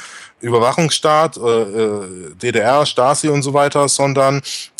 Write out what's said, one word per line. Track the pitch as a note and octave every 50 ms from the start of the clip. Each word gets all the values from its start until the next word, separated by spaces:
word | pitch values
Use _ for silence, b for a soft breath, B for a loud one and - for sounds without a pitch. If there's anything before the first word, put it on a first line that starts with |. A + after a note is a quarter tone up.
| B B B B B B B B -
Überwachungsstaat, | A#2+ A#2+ A#2 A2+ B2+ C3 - E3+ D3 - - - D#3 D3+ D3+ D#3+ D#3+ - -
äh, |
äh, | A#2+ A#2+ A#2 A2+ A2+ G2 G2 A2+ A2 G#2+ G#2 G2+ G2 F#2 F#2 F2+ F2+ D#2 D#2+
D | F2+ A2 B2 A#2
D | A2+
R, | G#2 A#2 C3+ C#3+ D3+
Stasi | C#3 - - B2 C3 C#3+ - - D#3
und | D3 C#3+ C3
so | C#3 C3+
weiter, | C#3+ C#3+ C#3+ - D3 C#3+ C3+
sondern, | - - C#3 C#3 C3+ C#3 C3+ C3+ C#3 C#3 B B B B B B B -